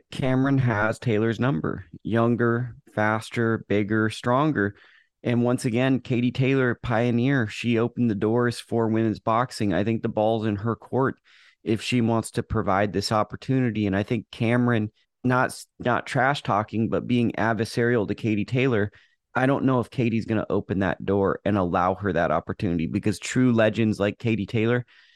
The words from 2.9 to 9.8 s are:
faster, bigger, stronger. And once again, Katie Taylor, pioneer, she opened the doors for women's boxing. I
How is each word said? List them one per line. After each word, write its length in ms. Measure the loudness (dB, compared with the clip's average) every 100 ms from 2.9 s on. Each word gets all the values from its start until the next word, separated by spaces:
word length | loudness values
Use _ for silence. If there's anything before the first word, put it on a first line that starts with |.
| -2
faster, 680 | 0 0 -4 -2 0 0 0
bigger, 420 | -2 2 0 0
stronger. 640 | -2 0 2 2 0 -2 -4 -20 _ _ _ -2
And 160 | 0
once 220 | 2 0
again, 380 | 0 0 0 -2
Katie 320 | -2 -2 0
Taylor, 420 | 0 0 2 0 -2
pioneer, 720 | -2 0 2 0 0 0 -2
she 320 | -4 -2 0
opened 320 | 0 0 -2
the 40 | 0
doors 440 | 0 2 0 -2
for 300 | -4 -2 0
women's 320 | 2 0 -2
boxing. 520 | 0 0 -2 -2 -2
I 120 | 0